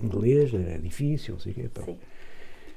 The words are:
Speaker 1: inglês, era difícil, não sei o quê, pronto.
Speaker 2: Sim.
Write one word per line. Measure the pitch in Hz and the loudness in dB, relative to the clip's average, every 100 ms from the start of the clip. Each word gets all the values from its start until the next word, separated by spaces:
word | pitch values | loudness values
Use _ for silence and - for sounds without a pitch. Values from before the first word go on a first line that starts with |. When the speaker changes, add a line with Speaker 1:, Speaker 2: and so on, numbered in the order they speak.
Speaker 1:
inglês, | 110 101 110 143 143 | -2 2 6 8 6
era | 107 87 80 | 4 0 -2
difícil, | 82 - 143 147 - | -2 0 0 0 -2
não | 90 | -4
sei | 98 | -4
o | |
quê, | 98 123 | -4 -6
pronto. | - - | -6 -8
Speaker 2:
Sim. | 175 - - - - - - - | -10 -10 -10 -8 -8 -8 -8 -10